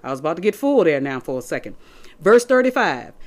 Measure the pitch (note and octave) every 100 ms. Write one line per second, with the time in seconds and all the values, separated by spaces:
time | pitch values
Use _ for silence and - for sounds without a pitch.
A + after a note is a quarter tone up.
0 | C3 C3+ D#3 E3+ G3+ G3+ C#4 C#4 E3+ C#3+
1 | C#3 C3 - C3 B2 C#3 - - - -
2 | - - E3 A#3 A#3+ B3+ B3+ B3+ G#3 B2+
3 | - -